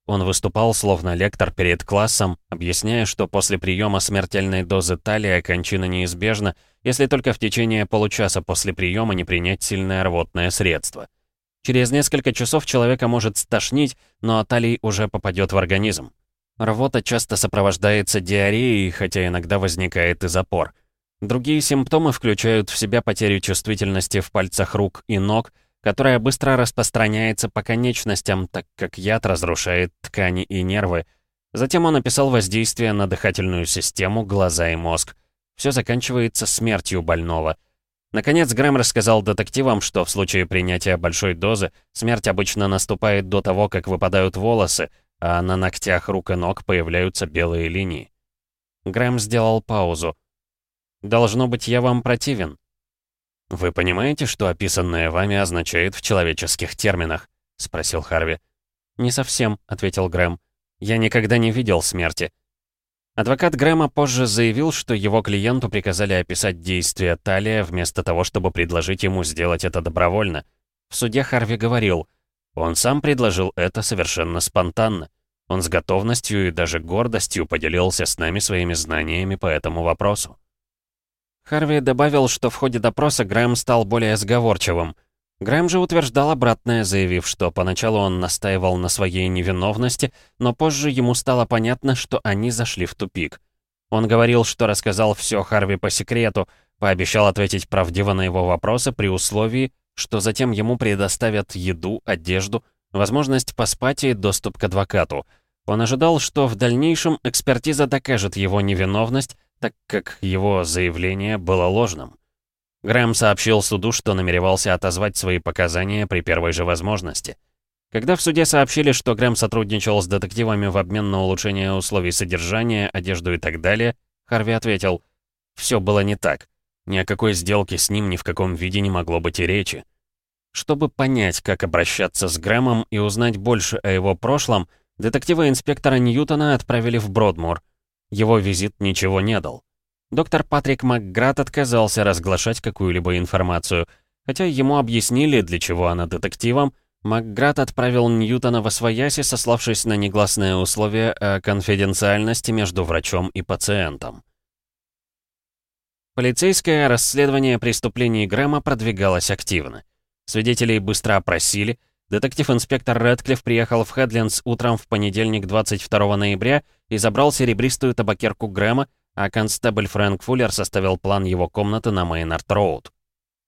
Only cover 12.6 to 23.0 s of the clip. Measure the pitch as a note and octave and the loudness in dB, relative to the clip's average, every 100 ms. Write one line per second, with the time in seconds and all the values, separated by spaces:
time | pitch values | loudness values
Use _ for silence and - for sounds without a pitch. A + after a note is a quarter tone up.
12.6 | - B2+ A#2+ B2+ A#2+ A#2+ G#2+ - - G#2+ | 2 2 2 2 0 0 0 -4 -2 -2
13.6 | - C#3 C3+ - _ _ A2+ A2+ G#2+ A#2+ | 0 0 0 -4 _ _ 0 0 2 0
14.6 | A#2 A#2 A2 G2 G#2 G2+ G2 F#2 F#2+ G2 | 0 0 -2 -2 -2 -2 -4 -2 0 0
15.6 | F2+ F#2+ G#2+ D#2+ B1 _ _ _ _ - | 2 0 0 -2 -8 _ _ _ _ -4
16.6 | A2 G#2+ C3+ B2 - A#2 - G#2+ G#2 G#2 | -2 0 0 -2 -2 -2 -2 -2 0 2
17.6 | G2 F2+ G#2 G#2 F#2+ G#2 F2+ G2+ G2+ A2 | 2 2 2 2 0 -2 0 2 2 2
18.6 | B2 G#2 F#2 - F#2 F#2+ F2+ F2 E2+ G2+ | 2 2 0 -2 -4 0 0 -2 -2 0
19.6 | F#2 E2+ F#2 F#2 E2+ F2 F2+ F#2 - F2+ | 0 0 -2 2 0 0 0 -2 0 -2
20.6 | - - _ _ _ _ G#2 B2 B2+ D3+ | -4 -8 _ _ _ _ -4 -2 0 0
21.6 | - C#3 B2+ E3 D#3+ - A#2 G#2 A2+ A2 | 2 0 2 2 2 0 0 0 2 2
22.6 | G2 - G#2 A#2 | 0 -4 0 0